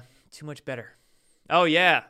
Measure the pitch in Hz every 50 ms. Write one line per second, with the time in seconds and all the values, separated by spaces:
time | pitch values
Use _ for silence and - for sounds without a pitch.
0 | 120 _ _ _ _ _ - - 151 151 143 - - 135 131 120 110 - _ _
1 | _ _ _ _ _ _ _ _ _ - 156 175 180 165 156 170 180 180 156 117
2 | - -